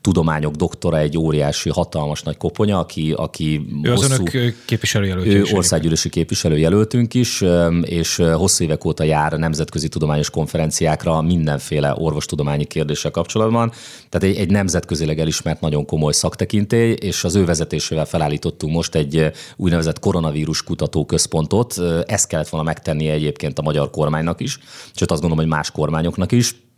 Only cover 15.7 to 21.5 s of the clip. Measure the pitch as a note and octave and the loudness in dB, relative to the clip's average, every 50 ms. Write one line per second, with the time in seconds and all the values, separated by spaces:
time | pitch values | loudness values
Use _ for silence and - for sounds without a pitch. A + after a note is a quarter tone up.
15.7 | D2 D2 C#2+ - - D#2+ D2+ D2+ D2 - - E2 - - G#2+ - - G#2 G#2 G2+ | 0 0 -2 -2 -2 0 2 2 2 0 0 -2 -2 -2 -4 0 0 0 2 2
16.7 | A#2+ A#2 A#2 A2+ A2+ - F#2 F#2+ E2+ - - F2 E2+ G2+ F#2 E2 E2+ D2+ E2 - | 2 4 4 4 2 0 -2 -4 -4 -2 -2 2 4 4 4 4 2 0 0 -2
17.7 | - D2+ - - E2 D#2 D#2 - - E2+ D2+ D2+ D2+ D#2 - E2+ D#2 - - D2+ | -4 -4 -4 -2 -2 -2 -2 -2 -2 -2 0 0 -2 -2 -4 -6 -6 -4 -4 -2
18.7 | D#2+ E2+ E2 - - E2 D2+ C#2 D2 D#2+ D#2 D2+ - - - - - - F#2+ F2+ | -2 -2 -2 0 0 -2 -2 2 2 2 2 2 -2 -6 -18 -18 -8 -2 0 2
19.7 | E2 E2+ D#2+ D#2+ D#2 - - G2+ F2 F2 D#2+ D#2 D2 D2+ D2+ D#2 D#2 - - - | 2 2 2 0 -2 0 0 0 0 2 0 0 -2 -2 -2 -2 -4 -6 -4 -6
20.7 | E2 - E2 D2 - D#2+ D2 - F2 D#2+ - - - D#2+ D#2 D2 | -4 -4 -4 -2 0 -2 -2 0 0 -2 -2 0 0 -2 0 2